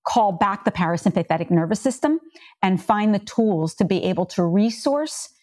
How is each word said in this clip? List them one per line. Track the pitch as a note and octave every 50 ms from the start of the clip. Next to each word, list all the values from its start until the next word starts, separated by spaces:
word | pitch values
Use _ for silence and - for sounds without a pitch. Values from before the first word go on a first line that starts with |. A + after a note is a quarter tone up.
| -
call | - - A#3+ G#3+ G3+ F#3
back | E3 G#3 G3+ G3 - -
the | A3 -
parasympathetic | - F3+ D#3+ E3+ E3+ - F#3+ - F3+ E3 - D#3+ D#3+ E3 -
nervous | F3 E3 E3 D#3+ G#3+ -
system | - C4+ B3+ - - D4 D#4 E4 - - - - - - - _ -
and | F#3+ F#3 E3+ -
find | - G#3+ G#3 G#3 G#3+ G#3
the | G3
tools | G#3 - - - A3+ A3 F#3+ D#3+ D#3+ D#3+ -
to | - G3
be | E3 F#3+ F3+ -
able | F#3 F#3 - F#3
to | F3+ - - F3
resource | E3+ E3+ G3+ G#3 A#3 A3+ - - C#4+ C#4 D4 D#4 D4+ - - - - _ _